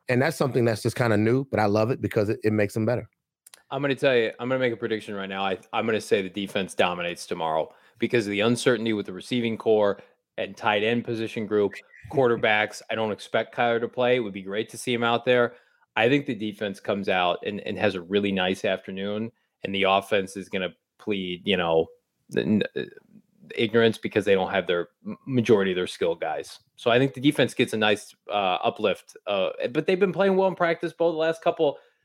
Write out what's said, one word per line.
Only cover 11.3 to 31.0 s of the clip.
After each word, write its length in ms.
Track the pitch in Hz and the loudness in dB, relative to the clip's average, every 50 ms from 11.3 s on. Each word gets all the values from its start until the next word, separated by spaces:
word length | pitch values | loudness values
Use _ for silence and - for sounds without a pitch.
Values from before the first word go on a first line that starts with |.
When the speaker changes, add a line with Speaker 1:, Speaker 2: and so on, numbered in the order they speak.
| - 117 107 | -6 -8 -6
Speaker 2:
group, 260 | 98 107 104 101 98 - - - _ _ - - - | -2 0 2 0 0 -2 -8 -18 _ _ -20 -14 -4
quarterbacks. 720 | - 135 131 120 117 107 117 110 107 107 107 107 - - - - | 0 2 2 2 2 2 2 2 2 2 2 -2 -4 -12 -8 -6
I 60 | 113 | -4
don't 160 | 110 110 107 | -2 -2 -2
expect 420 | 98 - - - - 113 113 - - | -2 -6 -8 -2 -2 -2 -2 -2 -2
Kyler 260 | 131 120 117 117 113 | 0 0 2 2 0
to 80 | 120 110 | -2 -4
play. 280 | - 120 123 123 127 | -2 0 2 2 2
It 40 | 127 | 2
would 140 | 113 101 95 | 0 -4 -8
be 80 | 101 | -10
great 260 | 92 95 98 110 120 - | -8 -6 -4 -4 -6 -6
to 80 | - - | -8 -10
see 140 | - 127 | -4 -4
him 120 | 120 117 117 | -2 0 2
out 200 | 117 117 117 - | 2 2 2 2
there. 300 | 127 123 123 120 117 - - _ _ _ _ _ _ - | 4 4 4 4 2 0 -10 _ _ _ _ _ _ 0
I 140 | 110 110 123 | 2 4 4
think 180 | 143 143 139 | 4 2 0
the 80 | - 120 | -2 -6
defense 460 | 98 110 107 101 - 107 101 95 - | -6 -6 -8 -6 -6 -6 -6 -6 -6
comes 280 | - - 104 101 95 101 | -4 -4 -4 -2 0 0
out 300 | 92 92 90 87 87 - - | 0 2 2 0 0 -2 -4
and, 140 | 104 104 98 | -8 -8 -6
and 180 | - - - - | -8 -8 -4 0
has 160 | 107 104 95 | 0 0 -2
a 60 | 90 | -2
really 320 | 85 87 101 101 101 101 | -6 -2 -2 0 0 0
nice 320 | 98 95 92 92 98 - - | 0 0 0 -2 -2 -2 -2
afternoon, 640 | 101 95 92 - - 95 95 98 101 104 107 113 113 _ _ _ _ _ _ - | -2 -2 -2 -6 -10 -10 -8 -6 -6 -6 -6 -8 -8 _ _ _ _ _ _ -10
and 100 | 98 98 | -6 -2
the 100 | 95 95 | 0 2
offense 520 | 95 98 98 98 - 110 101 95 92 - | 4 4 2 2 2 0 0 0 -2 -8
is 120 | 101 90 - | -12 -10 -6
gonna 260 | - 95 92 87 - _ _ _ _ _ | -6 -4 -4 -4 -8 _ _ _ _ _
plead, 440 | - 110 104 95 92 90 90 87 - | -6 -4 -4 -4 -4 -6 -8 -6 0
you 120 | 104 95 | 0 0
know, 300 | 90 87 82 82 82 80 - - _ _ _ _ _ _ - | 2 2 2 2 2 2 0 -6 _ _ _ _ _ _ -6
the, 140 | - 58 | -4 -2
n-, 200 | 60 85 107 101 - - - | 0 2 2 2 2 -2 -4
uh, 60 | - 60 - - - _ _ _ - _ _ _ _ - - - | -8 -8 -8 -12 -20 _ _ _ -20 _ _ _ _ -20 -10 -2
ignorance 420 | - 117 110 117 117 117 113 104 - | -2 0 2 4 4 4 4 4 0
because 260 | - 107 - 107 95 | -6 -2 -2 0 4
they 100 | 101 98 | 4 4
don't 160 | 95 92 87 | 2 2 0
have 160 | 98 95 90 | 0 -2 0
their 220 | 87 87 87 82 - _ _ - | 0 0 -2 -2 -6 _ _ -12
m-, 120 | 104 101 - - | -12 -12 -12 -8
majority 460 | 135 131 123 110 117 110 98 95 95 | -2 0 0 6 6 6 6 6 2
of 40 | 87 | 0
their 100 | 90 90 | -2 -4
skill 280 | - - - 95 85 85 | -4 -4 -2 -2 -2 0
guys. 460 | - 82 78 76 71 - - - - _ _ _ | -2 -2 -4 -4 -6 -8 -10 -14 -20 _ _ _
So 140 | - - 120 | -4 0 2
I 80 | 117 123 | 4 4
think 160 | 135 135 - | 2 2 0
the 60 | 131 | 2
defense 340 | 131 147 147 - 127 113 - | 0 2 4 4 0 0 2
gets 180 | - 120 - | 0 0 0
a 40 | - 110 | 2 2
nice, 360 | 110 107 104 - - - - _ - - | 2 2 2 2 -2 -18 -20 _ -10 -4
uh, 280 | 98 104 98 92 90 - | -2 0 0 0 0 0
uplift, 540 | - 117 - - 107 98 90 - - _ - - - | 0 -2 -2 0 0 0 0 0 -8 _ -20 -12 -6
uh, 240 | - 101 98 92 - - - - 123 | -4 -2 0 0 -2 -2 -4 -6 -2
but 140 | 123 156 156 | -2 -2 0
they've 120 | - 190 180 | 0 0 2
been 140 | 202 185 | 0 0
playing 240 | 160 170 196 196 190 | 0 0 2 2 2
well 120 | 185 190 190 | 2 2 0
in 60 | 170 | 0
practice 380 | - 175 165 170 - 175 165 | 0 0 0 0 -2 -4 -8
both 220 | - - | -2 0